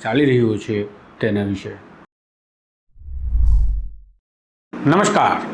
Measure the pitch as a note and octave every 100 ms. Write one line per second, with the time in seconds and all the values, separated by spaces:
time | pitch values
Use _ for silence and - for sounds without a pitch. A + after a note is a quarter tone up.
0 | A2+ C3 C#3+ B2 A2+ G#2 A2 G#2 G#2 -
1 | - - A2+ G#2 G2+ G2 G#2+ G2 - -
2 | - _ _ _ _ _ _ _ _ -
3 | - - - - - - - - - -
4 | - _ _ _ _ _ _ F2+ C#3 F3
5 | G#3 D3+ A2+ - -